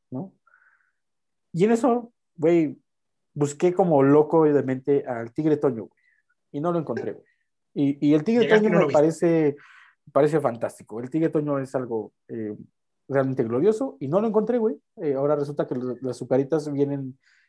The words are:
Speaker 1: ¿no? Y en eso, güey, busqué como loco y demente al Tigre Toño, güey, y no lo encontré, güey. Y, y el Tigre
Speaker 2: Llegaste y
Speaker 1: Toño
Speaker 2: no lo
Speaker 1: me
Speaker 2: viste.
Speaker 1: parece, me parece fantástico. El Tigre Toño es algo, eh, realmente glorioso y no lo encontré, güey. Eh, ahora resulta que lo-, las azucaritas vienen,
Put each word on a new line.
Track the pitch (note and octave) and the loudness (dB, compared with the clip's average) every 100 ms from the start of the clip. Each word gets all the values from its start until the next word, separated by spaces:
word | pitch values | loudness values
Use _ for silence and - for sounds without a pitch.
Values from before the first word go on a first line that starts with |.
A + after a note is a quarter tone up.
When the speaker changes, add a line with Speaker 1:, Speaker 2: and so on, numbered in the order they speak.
| _ | _
Speaker 1:
¿no? | B2+ F#3+ _ _ _ _ _ _ _ _ _ _ _ _ | -12 -12 _ _ _ _ _ _ _ _ _ _ _ _
Y | E3 | 0
en | G#3 | 2
eso, | A#3 B3+ A#3+ A#3 _ _ - | 4 2 0 -2 _ _ -2
güey, | D#3 E3+ D3+ C3 _ _ _ _ _ | 2 2 2 -4 _ _ _ _ _
busqué | D3+ C#3+ C#3+ F3+ | -4 -4 0 0
como | F3+ F3 D3 | 2 2 4
loco | C3+ D3 D3+ E3 D#3 | 6 6 4 2 4
y | |
demente | C#3+ B2+ C3 C3 C#3+ | 2 0 -4 0 -2
al | C#3+ A#2 A2+ | -2 -8 -8
Tigre | - D#3 D3 | -4 0 0
Toño, | D3 A#2 F#2 | 0 -2 -8
güey, | _ _ _ _ _ _ | _ _ _ _ _ _
y | D3 | -8
no | E3 | -4
lo | E3+ | -4
encontré, | C3+ A2+ A2 | -4 -6 -8
güey. | - _ _ _ _ _ | -10 _ _ _ _ _
Y, | - C#3+ C#3+ D3 | -2 -2 0 2
y | |
el | D3+ | 2
Tigre | D3+ A#3 | 2 2
Speaker 2:
Llegaste | A3 G#3+ G#3 | 4 4 4
y | |
Speaker 1:
Toño | F3 | 2
Speaker 2:
no | |
lo | D3+ | 2
Speaker 1:
me | |
Speaker 2:
viste. | D3+ D#3 D#3+ F3 | 4 2 2 2
Speaker 1:
parece, | E3 D3+ C#3+ - - - _ _ | 2 2 -2 -10 -20 -20 _ _
me | |
parece | C#3 D3+ D#3 | 0 2 2
fantástico. | C3+ A#2 A2+ - - G#2+ | -2 -4 -8 -10 -14 -12
El | B2+ | -8
Tigre | D#3+ D#3+ | -2 -2
Toño | D#3 D3 C#3 | -2 -2 -4
es | C3 | -4
algo, | C#3 B2 A2+ G#2 - - | -6 -4 -6 -8 -14 -14
eh, | B2 G#2+ G#2+ - _ _ _ - | -10 -8 -10 -16 _ _ _ -4
realmente | C#3 C3+ C3 | -2 0 -2
glorioso | A2+ A#2+ F#3 G#3+ C4+ - | -2 0 0 0 -4 -8
y | C3+ | -4
no | F3+ | 0
lo | A3+ | 0
encontré, | G#3+ G#3 B3 | 0 0 0
güey. | A3 C#4+ _ - | -2 -4 _ -8
Eh, | E3 | -4
ahora | C3+ D3 | -2 0
resulta | D3 C#3+ D3 D#3 | -2 -2 -4 -4
que | |
lo-, | C3+ B2+ A#2+ | -4 -6 -6
las | C3 B2 | -8 -10
azucaritas | B2+ C3 C#3 D#3+ D3 | -2 0 0 -2 -2
vienen, | C#3 C#3+ C#3 C3 C3 _ _ | -2 -2 -2 -8 -14 _ _